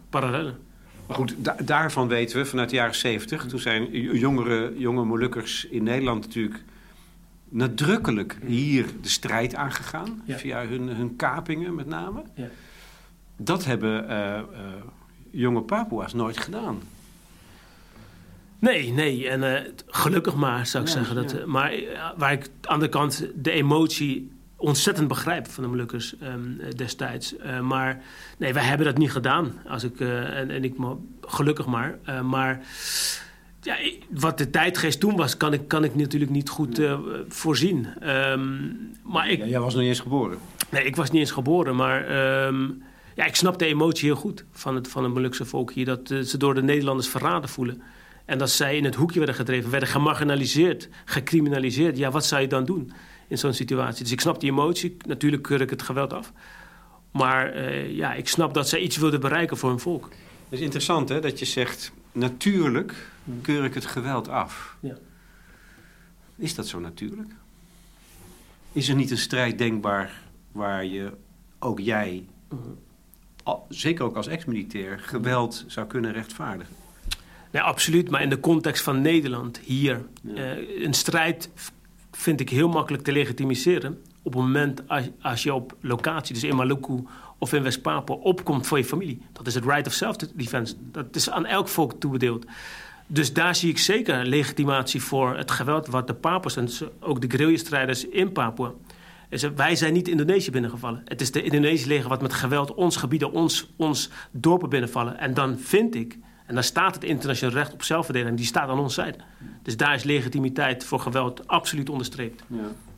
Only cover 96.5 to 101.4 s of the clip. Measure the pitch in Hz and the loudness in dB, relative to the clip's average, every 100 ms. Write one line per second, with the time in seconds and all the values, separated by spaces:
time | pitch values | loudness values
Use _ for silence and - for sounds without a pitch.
96.5 | - 123 - - - 170 131 120 131 156 | -2 -2 -4 -8 -6 -2 -2 0 4 4
97.5 | 165 - 147 131 127 - 143 190 185 117 | 4 2 0 2 0 -2 0 0 2 -2
98.5 | 117 123 120 - - - - - 139 147 | -2 -6 -8 -18 -20 -20 -20 -10 -4 -2
99.5 | 143 139 170 160 175 175 165 147 196 - | 2 4 4 4 4 4 2 4 4 2
100.5 | 127 120 117 120 117 - - 131 - | 0 -2 -4 -6 -8 -8 -4 -2 0